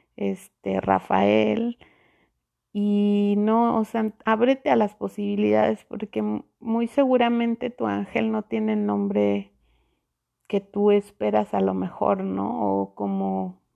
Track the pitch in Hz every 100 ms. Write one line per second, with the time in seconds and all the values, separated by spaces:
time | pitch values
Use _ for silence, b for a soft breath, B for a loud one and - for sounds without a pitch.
0 | b - 202 190 - _ - 190 190 185
1 | - 190 202 214 214 214 233 - b b
2 | b b b _ _ _ _ 208 208 202
3 | 208 202 202 208 214 226 233 226 214 226
4 | 220 - 220 220 247 269 294 240 208 -
5 | 202 - 202 202 208 208 220 214 - 208
6 | 214 214 214 214 - _ 226 226 233 -
7 | 269 254 240 233 233 226 233 - 226 202
8 | 196 233 220 220 - 220 214 214 208 202
9 | 202 202 208 - 202 _ _ _ _ _
10 | _ _ _ _ - 196 196 202 208 202
11 | 202 - 208 214 208 202 190 190 185 -
12 | - 196 190 185 98 - 196 190 98 -
13 | 101 95 95 95 185 185 _